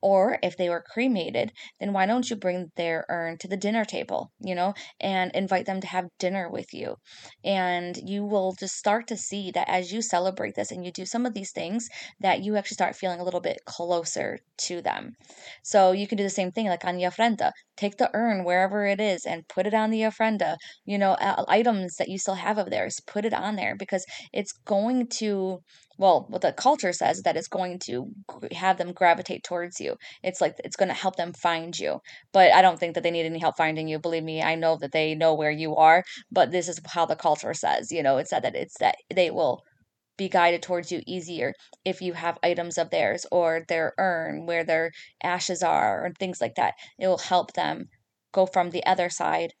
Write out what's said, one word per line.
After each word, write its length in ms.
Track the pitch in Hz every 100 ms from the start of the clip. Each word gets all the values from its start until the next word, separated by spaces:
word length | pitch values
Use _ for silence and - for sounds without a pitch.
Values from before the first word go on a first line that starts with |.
Or 360 | 202 196 202 -
if 140 | 180 175
they 120 | 175
were 140 | 170 -
cremated, 640 | - 262 214 165 - 220 - - _
then 140 | 202
why 120 | 196 190
don't 240 | 240 247
you 60 | 220
bring 360 | 185 180 170 -
their 300 | 170 165 -
urn 280 | 170 165 165
to 80 | 185
the 100 | 196
dinner 280 | 202 220 214
table, 460 | - - 95 - _
you 160 | 202 180
know, 180 | 180 202 - -
and 320 | 190 190 185
invite 320 | 170 190 185 180
them 160 | 190
to 60 | 185
have 180 | 185 180 _
dinner 300 | 185 196 170
with 240 | - -
you. 220 | - - - _ - - -
And 540 | - 196 180 175 175 175
you 260 | 185 202 202
will 280 | 208 185 190
just 160 | 190 -
start 320 | - 214 233
to 100 | 214
see 340 | - 202 190
that 180 | 175 -
as 220 | 185 175
you 100 | 208
celebrate 540 | - 175 185 190 - -
this 160 | 208
and 140 | - 180
you 60 |
do 140 | 175 185
some 200 | 233 247
of 80 |
these 180 | 202 190
things, 360 | - 165 214 233 - - -
that 240 | 190 175
you 120 | 196 214
actually 200 | 196 214
start 200 | 185 -
feeling 240 | 185 175
a 40 |
little 180 | 180 180
bit 180 | 175 - -
closer 760 | - 175 175 165 - - - _ -
to 240 | - 175
them. 320 | 123 50 - - _ - - -
So 280 | - 208 190
you 160 | 185 202
can 100 | 208
do 60 |
the 60 | 196
same 220 | 190 185
thing, 160 | 185 214
like, 180 | 175 185
on 120 | 180
the 60 |
ofrenda. 480 | 180 180 233 208 - - _ -
Take 200 | 202 208
the 120 | 247
urn 300 | 208 233 202
wherever 420 | 175 180 190 208 202
it 140 | 196
is 260 | 214 175 160
and 220 | 165 160
put 200 | - 196
it 60 |
on 160 | 220 220
the 100 | 220
ofrenda. 560 | 220 208 220 214 165 165 - - -
You 120 | 202
know, 160 | 196
uh, 300 | - 196 - 202
items 480 | 202 240 208 180 -
that 140 | -
you 80 | 190
still 180 | - 190
have 220 | 170 214
of 120 | 196
theirs, 300 | 214 185 - -
put 200 | 208 214
it 80 |
on 220 | - 196 208
there, 200 | 101 202
because 280 | 202 190 - - -
it's 200 | - 202
going 560 | - - 196 220 254 240 -
to, 400 | 220 202 190 185 _ - _ _
well, 280 | 190 160 101
what 120 | 214
the 120 | 175
culture 400 | - 247 302 190
says, 280 | 175 - 180
that 140 | 190 160
it's 100 | 165
going 320 | 185 185 180 -
to 220 | 123 - - -
gr-, 200 | - -
have 240 | - 190 185
them 160 | 175
gravitate 500 | 180 180 170 180 180
towards 360 | - 180 175 180
you. 160 | 71 - - -
It's 180 | 185 185
like, 140 | 160 -
it's 120 | - -
gonna 180 | 190
help 220 | - 196 185
them 180 | 170
find 440 | - 175 165 165 170
you. 220 | 76 67 - - _
But 200 | 196 185
I 100 | 170
don't 180 | 185 165
think 160 | 170 165
that 80 |
they 80 | 170
need 140 | 170 160
any 140 | 165
help 180 | 165 -
finding 300 | 160 160 160
you. 120 | 156
Believe 240 | 165 165
me, 180 | 160 160
I 140 | 160 165
know 220 | 160 160
that 140 | 170
they 240 | 160 156 156
know 180 | 160
where 180 | 156 151
you 240 | 151 156 151
are, 280 | 160 170 185 - -
but 200 | 185 156
this 180 | 180 170
is 100 | 165 -
how 180 | 175 165
the 100 | 160
culture 380 | 165 151 -
says, 380 | - 78 65 -
you 120 | 165
know, 140 | 139 135
it's 120 | -
said 140 | -
that 120 | - -
it's 220 | 69 -
that 160 | - - _
they 180 | 175 175
will 320 | - 151 123 _ _ _ _ _ -
be 120 | 190
guided 320 | 190 175 175
towards 320 | - 180 170
you 80 | 175 -
easier 460 | 185 160 170 131 - - -
if 180 | - 185
you 120 | 185
have 260 | 170 170 170
items 360 | 175 175 175 170
of 120 | 165
theirs 360 | 165 104 160 -
or 320 | 180 170 165 165
their 260 | 165 160 -
urn 480 | 190 170 160 151 170
where 180 | 170
their 260 | 165 160 165 165 - _
ashes 400 | 175 180 - 180
are 440 | 175 151 107 98 180
and 120 | -
things 220 | 190 175
like 160 | 175 175
that. 180 | 104 - - _
It 100 | 190
will 100 | 180
help 340 | - 180 160
them 380 | - 156 - - _ _ _ _
go 140 | - 185
from 240 | 185 175
the 160 | 175 -
other 240 | 185 180
side 420 | - 160 160 170 -